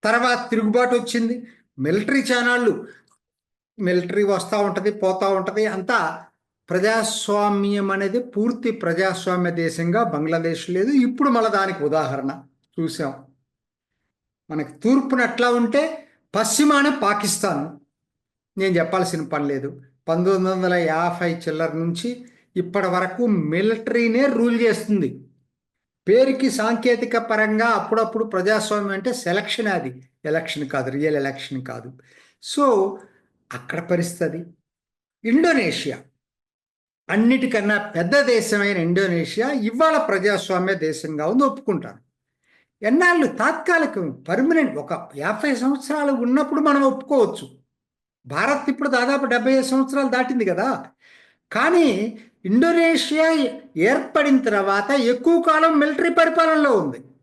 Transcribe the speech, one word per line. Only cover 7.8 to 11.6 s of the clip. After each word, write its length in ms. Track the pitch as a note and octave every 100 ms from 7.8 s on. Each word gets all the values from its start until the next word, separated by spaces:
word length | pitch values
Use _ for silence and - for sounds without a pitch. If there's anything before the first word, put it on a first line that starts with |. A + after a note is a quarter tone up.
| G3 F#3+
అనేది 240 | G3 A3+ B3
పూర్తి 360 | G3+ A3+ A#3+ A#3 A3
ప్రజాస్వామ్య 680 | E3+ E3 F#3+ F3 - F3+ F3 E3+
దేశంగా 380 | E3 E3 E3+ G3+ A#3
బంగ్లాదేశ్ 500 | D3+ D#3 E3 E3 E3 - F3+
లేదు. 160 | G#3+ C#4+ B3
ఇప్పుడు 220 | B3 C#4 A#3
మళ్ళా 160 | A3
దానికి 240 | G3+